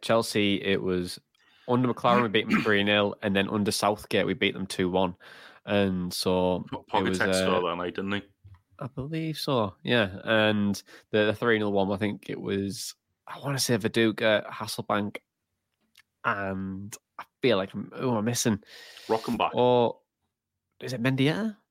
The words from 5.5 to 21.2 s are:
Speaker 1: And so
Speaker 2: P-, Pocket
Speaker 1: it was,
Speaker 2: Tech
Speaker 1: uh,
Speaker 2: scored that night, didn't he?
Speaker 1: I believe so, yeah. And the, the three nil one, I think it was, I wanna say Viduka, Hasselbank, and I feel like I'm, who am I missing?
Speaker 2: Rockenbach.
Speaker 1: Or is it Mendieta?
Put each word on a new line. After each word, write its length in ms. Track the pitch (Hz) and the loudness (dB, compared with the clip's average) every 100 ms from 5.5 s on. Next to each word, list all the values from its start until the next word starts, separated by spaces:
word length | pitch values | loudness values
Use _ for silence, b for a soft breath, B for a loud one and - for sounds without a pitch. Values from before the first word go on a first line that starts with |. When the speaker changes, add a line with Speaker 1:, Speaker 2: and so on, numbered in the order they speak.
| B - | B -2
Speaker 1:
And 480 | 104 98 92 87 | 0 2 0 -4
so 500 | - - 92 90 90 - | -4 0 2 2 0 -4
Speaker 2:
P-, 60 | - - | -12 -2
Pocket 200 | 107 95 | 0 0
Speaker 1:
it 20 | |
was, 100 | 92 | 0
Speaker 2:
Tech 100 | 104 | 2
Speaker 1:
uh, 20 | |
Speaker 2:
scored 320 | 95 92 90 | 2 2 2
that 120 | 90 85 | 0 -2
night, 180 | 90 87 | -4 -4
didn't 160 | 95 | -4
he? 100 | 101 98 _ - - _ _ | -4 -6 _ -20 -20 _ _
Speaker 1:
I 80 | 131 | -12
believe 520 | - 135 160 160 151 | -8 -8 -6 -6 -6
so, 360 | - 135 104 - | -2 0 0 -4
yeah. 380 | - 120 101 92 | 0 2 2 -2
And 580 | 107 110 107 107 101 98 - B _ | 0 2 4 4 2 0 -6 B _
the, 140 | 110 | 2
the 100 | 107 | 2
three 240 | 104 120 110 | 2 2 2
nil 140 | 104 | 2
one, 180 | 101 95 | 2 0
I 60 | 101 | 0
think 340 | 104 101 - | -2 -4 -8
it 100 | - | -8
was, 540 | - 101 98 95 - - _ _ - | -4 -2 -2 -6 -10 -14 _ _ -18
I 140 | - | -12
wanna 180 | 139 139 | -6 -4
say 180 | - 117 | 0 0
Viduka, 720 | 107 117 113 104 113 107 - | 2 2 2 2 2 2 0
Hasselbank, 680 | - 107 - 110 107 101 - _ _ _ _ _ _ _ _ _ _ | -10 -10 -8 -2 -2 -2 -8 _ _ _ _ _ _ _ _ _ _
and 680 | - 104 98 95 95 95 101 - _ - | -4 -4 -4 -4 -6 -8 -12 -16 _ -20
I 60 | - _ | -20 _
feel 140 | 131 104 | 2 2
like 180 | 98 | 0
I'm, 160 | 104 - | -6 -12
who 160 | - 131 | -6 -2
am 80 | 117 | 0
I 20 | |
missing? 420 | 107 120 123 101 B B B B B | 0 0 2 0 B B B B B
Speaker 2:
Rockenbach. 420 | 110 - 117 - | -2 -2 -2 -2
Speaker 1:
Or 440 | 117 123 123 117 - _ _ _ _ _ _ _ _ | 2 4 6 4 0 _ _ _ _ _ _ _ _
is 120 | 127 | -10
it 100 | 123 | -2
Mendieta? 540 | 120 131 | 0 2